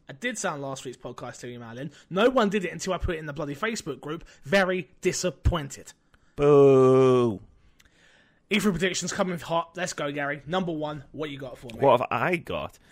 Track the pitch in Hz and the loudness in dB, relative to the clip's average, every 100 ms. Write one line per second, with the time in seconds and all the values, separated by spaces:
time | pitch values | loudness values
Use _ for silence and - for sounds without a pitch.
0 | - 135 247 226 185 147 135 135 131 120 | -20 -10 -8 -6 -8 -6 -8 -10 -12 -14
1 | 131 117 123 - 123 120 113 117 147 - | -16 -14 -16 -14 -16 -16 -16 -14 -14 -16
2 | _ 180 240 254 208 208 175 165 190 180 | _ 2 2 4 2 0 -4 -6 -6 -4
3 | - 160 156 143 147 135 220 226 - 123 | -4 -4 -8 -8 -8 -6 -6 -6 -8 -10
4 | 143 170 - _ 139 196 185 185 - _ | -10 -12 -14 _ 0 0 2 -2 -8 _
5 | 185 - 180 - - 170 139 - - _ | -4 -2 -4 -2 0 0 -4 -12 -20 _
6 | _ _ _ - 143 143 139 131 131 131 | _ _ _ 0 6 8 10 8 8 6
7 | 131 127 120 95 - _ _ _ _ _ | 6 4 2 -2 -10 _ _ _ _ _
8 | _ _ _ _ _ 202 202 160 185 175 | _ _ _ _ _ 0 0 0 -2 -2
9 | 175 - 180 170 - 170 165 175 175 - | -4 -2 -2 -4 -4 -4 -4 -8 -8 -6
10 | 147 147 143 147 139 185 175 156 151 151 | -6 -4 -6 -6 -4 -4 -2 -4 -6 -8
11 | - 131 151 139 131 117 123 113 135 123 | -14 -10 -10 -10 -14 -14 -16 0 4 4
12 | - 120 139 175 - 85 78 - _ | 2 -2 -2 -2 -4 -8 -8 -14 _